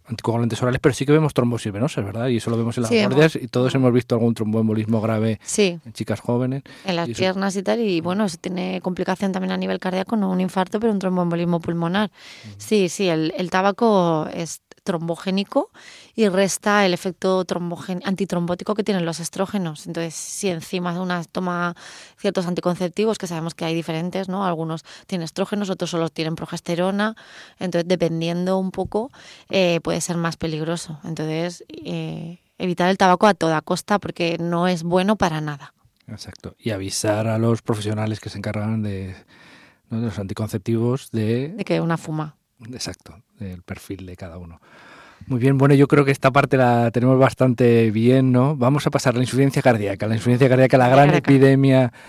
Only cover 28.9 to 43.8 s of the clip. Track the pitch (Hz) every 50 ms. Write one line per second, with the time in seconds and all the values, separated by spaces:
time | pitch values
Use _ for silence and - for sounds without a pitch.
28.9 | - 208 233 285 _ - - - - - - - - 196 185 175 170 165 - 165
29.9 | 170 170 - - 170 170 165 170 160 - - 160 156 151 156 160 170 170 - -
30.9 | 156 143 - 170 160 - 156 156 156 160 170 175 175 - - - - - 202 180
31.9 | 175 165 160 160 160 160 165 165 175 - _ _ _ - 175 185 175 - 175 180
32.9 | 196 - 202 185 180 180 - 214 185 - 165 165 160 156 - - 180 - - -
33.9 | 208 196 - 165 165 - 175 165 170 165 170 170 175 170 175 185 180 165 165 170
34.9 | 175 185 185 196 220 190 202 170 156 156 151 151 147 139 - - _ _ _ _
35.9 | _ _ _ - 110 101 - - - - - 92 - _ - 113 104 95 95 98
36.9 | - - - 107 104 107 110 113 110 110 113 117 117 110 - - 117 104 101 107
37.9 | 107 107 110 110 110 - - 107 - 104 101 107 101 107 104 107 110 110 107 104
38.9 | 98 95 95 92 92 - - _ _ _ - - - - - _ _ _ _ -
39.9 | 117 113 117 117 101 107 98 98 104 - 107 104 - 107 - - 113 113 117 120
40.9 | 123 139 - - - 113 107 107 117 123 135 156 202 220 190 - 175 165 165 165
41.9 | 165 160 - - 156 156 156 156 - _ _ _ _ _ 113 113 127 113 - -
42.9 | 92 - _ - 78 92 _ _ _ - 104 95 90 87 - - - -